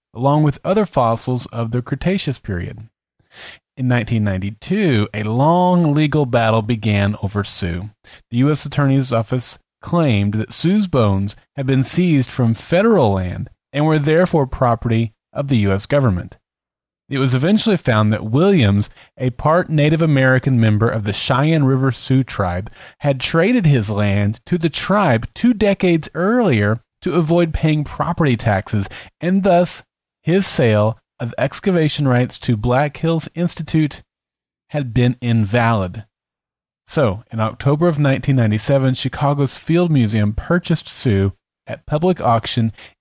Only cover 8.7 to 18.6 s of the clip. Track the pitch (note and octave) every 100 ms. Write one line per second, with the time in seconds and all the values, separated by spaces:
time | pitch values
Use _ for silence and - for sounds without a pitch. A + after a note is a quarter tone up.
8.7 | D3 C#3 C3+ C3 A2+ A2 B2+ - - _
9.7 | _ - E3+ D#3 G#2 G2+ G#2+ - - E3
10.7 | G#3 F#3+ C3+ G#2+ F#2+ G2+ - _ - C3
11.7 | C3+ C3 - F3+ C#3+ B2 - A#2 A2 -
12.7 | E3+ A3+ G3+ A2+ F#2+ F#2 G2+ - _ _
13.7 | C#3 D#3 D#3 D3 D#3+ F#3 E3 B2+ - B2
14.7 | A#2 A#2 A2+ A2+ - _ - C#3 A#2+ G2+
15.7 | G2 - C#3+ B2+ F2 - - _ _ _
16.7 | _ _ _ - C3+ C3+ B2+ D#3+ G#3+ A3+
17.7 | F3+ - A2 G#2+ G#2+ G#2+ C3 G3 F#3